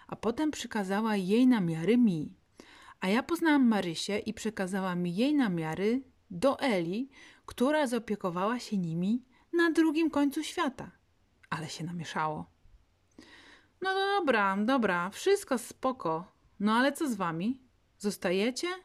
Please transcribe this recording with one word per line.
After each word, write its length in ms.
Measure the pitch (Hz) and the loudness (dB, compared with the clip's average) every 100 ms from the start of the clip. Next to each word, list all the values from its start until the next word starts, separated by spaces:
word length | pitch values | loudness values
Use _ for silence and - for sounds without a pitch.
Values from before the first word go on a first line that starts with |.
| - | -16
a 80 | - | -6
potem 360 | 208 240 311 | -4 -2 -2
przykazała 640 | - 233 220 185 196 220 208 | -2 -6 -6 -2 -2 0 0
jej 320 | 180 220 254 | 2 4 6
namiary 500 | 240 170 160 170 247 | 4 2 0 2 4
mi. 380 | 233 165 - - _ - - - - - | 4 2 -4 -12 _ -20 -20 -20 -20 -6
A 80 | 190 | 0
ja 160 | 214 | 0
poznałam 440 | 277 330 330 294 240 | 0 0 4 6 6
Marysię 520 | 214 185 160 - 202 | 4 0 -4 -4 -4
i 140 | - | -4
przekazałam 760 | 208 220 214 185 196 190 175 175 | -6 -6 -4 -4 -2 -2 -2 -2
jej 260 | 170 262 302 | 0 2 2
namiary 680 | 240 170 160 160 202 247 269 _ _ | 2 0 -4 -2 0 0 -4 _ _
do 300 | 175 262 269 | 0 0 2
Eli, 500 | 277 196 165 202 277 - - - - | 0 0 0 -4 -6 -12 -20 -20 -18
która 420 | - 247 302 277 | 0 2 2 0
zaopiekowała 720 | 240 220 208 190 170 196 247 | -2 -4 -4 -4 -2 -2 -2
się 180 | - 208 | -4 -4
nimi 480 | 175 165 185 240 - _ _ | -2 -2 0 -2 -4 _ _
na 180 | 339 339 | 2 4
drugim 380 | 320 320 302 320 | 4 4 4 0
końcu 340 | 285 285 294 | 2 0 0
świata. 480 | 302 - 320 - 156 - _ _ _ _ _ | -4 -2 -4 -4 -14 -18 _ _ _ _ _
Ale 200 | 156 156 | -8 -8
się 140 | - | -8
namieszało. 680 | 160 175 156 185 156 156 170 _ - - _ _ _ - - - - - _ _ | -8 -8 -8 -4 -4 -4 -10 _ -20 -20 _ _ _ -20 -20 -20 -20 -20 _ _
No 120 | 381 | -2
dobra, 640 | 381 392 403 330 233 196 196 | 0 2 2 2 2 2 0
dobra, 520 | 214 269 214 175 175 | 0 2 2 0 -4
wszystko 480 | - - 403 - 247 | -2 2 2 0 -4
spoko. 760 | - - 262 254 165 160 180 _ _ - | -4 -6 -4 -4 -4 -4 -6 _ _ -4
No 140 | 202 | 0
ale 180 | 226 262 | 4 2
co 160 | 285 311 | 0 -2
z 80 | 208 | -2
wami? 460 | 180 160 202 269 _ _ _ _ | -2 -2 -4 -4 _ _ _ _
Zostajecie? 720 | 208 185 190 185 220 254 349 370 | -4 -2 0 0 0 -2 -4 -6